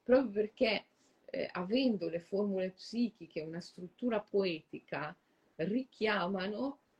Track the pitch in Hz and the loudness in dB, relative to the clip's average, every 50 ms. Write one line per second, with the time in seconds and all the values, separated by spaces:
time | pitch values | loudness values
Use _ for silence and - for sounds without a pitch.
0 | _ - 247 262 277 220 196 208 214 214 - - 254 226 208 - - _ _ _ | _ 4 6 6 6 4 0 0 -2 -2 0 2 2 2 2 0 -2 _ _ _
1 | _ _ _ _ _ - - 180 151 - - - 180 180 214 262 277 254 220 190 | _ _ _ _ _ -8 -6 -4 -4 -2 -2 -4 -2 2 2 4 4 4 2 2
2 | 170 165 160 170 170 - - 196 208 208 190 185 185 185 185 - - - - 233 | 0 -2 -4 -4 -4 -2 -2 0 0 2 0 0 -2 -2 -4 -8 -12 -8 -2 0
3 | 240 214 - _ 170 160 - 170 151 160 160 170 170 - - - 180 175 - - | 0 0 -2 _ -14 -8 -6 -6 -6 -6 -8 -8 -10 -10 -14 -14 -14 -14 -10 -6
4 | 247 247 226 208 202 - - 202 196 190 165 156 - _ - - - - - 143 | -2 -2 -2 -2 -2 0 0 2 2 2 0 -4 -6 _ -14 -14 -10 -8 -6 -6
5 | 151 151 175 - _ _ _ _ _ _ _ - 160 190 208 254 262 - - - | -6 -6 -8 -12 _ _ _ _ _ _ _ -4 -2 0 0 -2 -2 -4 -4 -2
6 | 214 214 208 196 175 180 196 190 180 196 214 208 254 277 277 - _ _ _ _ | 0 2 2 2 0 0 0 -2 -2 -4 -4 -2 -4 -4 -4 -8 _ _ _ _